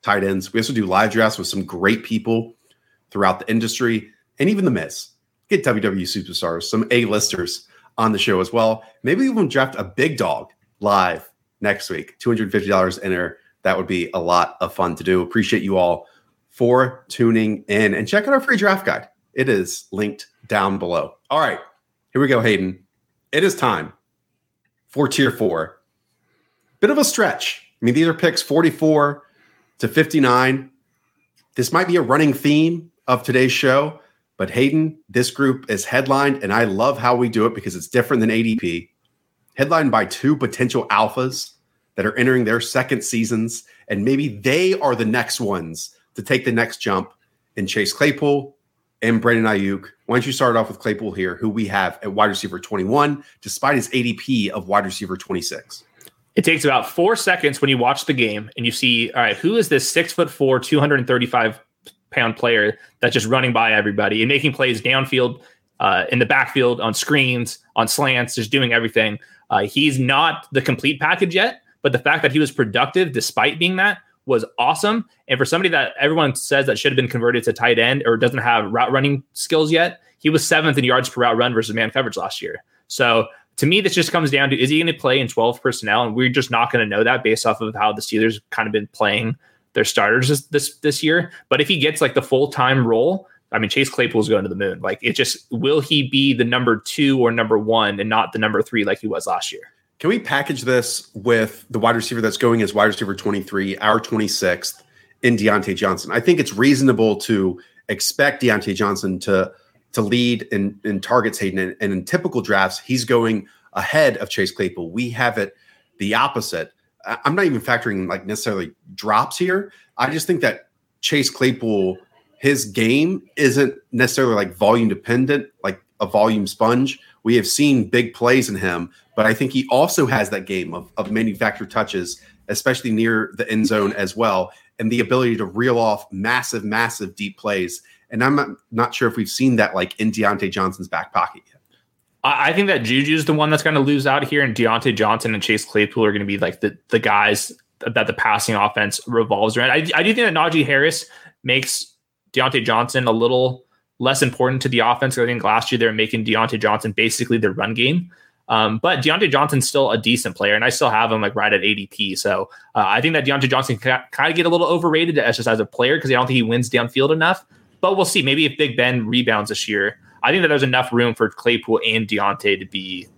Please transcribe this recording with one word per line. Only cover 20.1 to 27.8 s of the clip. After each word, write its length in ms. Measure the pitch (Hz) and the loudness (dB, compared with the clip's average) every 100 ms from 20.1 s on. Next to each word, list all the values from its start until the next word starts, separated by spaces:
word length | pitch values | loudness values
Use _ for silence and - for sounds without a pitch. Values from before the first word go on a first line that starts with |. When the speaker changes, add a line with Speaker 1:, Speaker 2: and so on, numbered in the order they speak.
| 104 - _ - | -6 -20 _ -4
Speaker 1:
down 320 | 107 98 98 | 0 0 -2
below. 360 | 87 85 73 - _ | -2 -4 -4 -12 _
All 100 | 147 | 0
right, 200 | 139 95 - _ _ _ _ | 0 -4 -12 _ _ _ _
here 80 | 127 | -2
we 80 | 135 | 2
go, 120 | 123 | 2
Hayden. 440 | 113 98 92 92 _ _ _ _ _ | 2 2 0 -6 _ _ _ _ _
It 120 | 147 | 0
is 100 | 190 | 0
time 380 | - 127 90 78 - _ _ _ _ _ _ _ _ _ | 0 -2 -2 -6 -14 _ _ _ _ _ _ _ _ _
for 180 | 135 135 | -2 0
tier 240 | - 135 | 2 0
four. 500 | - 107 82 82 _ _ _ _ _ _ _ _ _ _ _ | 0 -2 -2 -6 _ _ _ _ _ _ _ _ _ _ _
Bit 100 | 214 | 2
of 80 | 294 | 2
a 60 | |
stretch. 580 | - - 190 - - - _ _ | 0 2 0 0 -6 -8 _ _